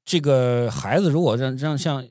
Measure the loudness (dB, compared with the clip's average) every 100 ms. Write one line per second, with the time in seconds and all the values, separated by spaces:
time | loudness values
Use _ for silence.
0 | -4 -2 2 4 4 0 -2 -4 -2 0
1 | 2 2 2 0 -2 -4 -4 -2 -2 -4
2 | -8